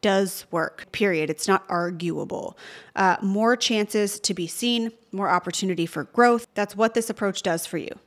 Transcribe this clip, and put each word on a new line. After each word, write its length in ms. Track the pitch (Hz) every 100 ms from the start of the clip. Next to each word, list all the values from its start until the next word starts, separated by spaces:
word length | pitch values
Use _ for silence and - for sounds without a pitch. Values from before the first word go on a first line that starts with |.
does 440 | 214 190 190 - -
work, 400 | 170 160 - -
period. 380 | - 202 170 156
It's 180 | 156 -
not 180 | 190 -
arguable. 880 | 175 175 175 170 156 147 - - - - - - -
Uh, 220 | 190 175
more 340 | 196 196 226 247
chances 640 | - 220 208 214 208 202
to 120 | -
be 140 | 180 170
seen, 440 | - 240 233 226 226 _
more 180 | 190 196
opportunity 560 | 180 180 - 190 175 165
for 200 | - 143
growth. 420 | - 240 233 233
That's 220 | - 208 196
what 180 | 220
this 160 | 220 226
approach 320 | 208 202 190
does 240 | - 165 -
for 120 | 170
you. 120 | - -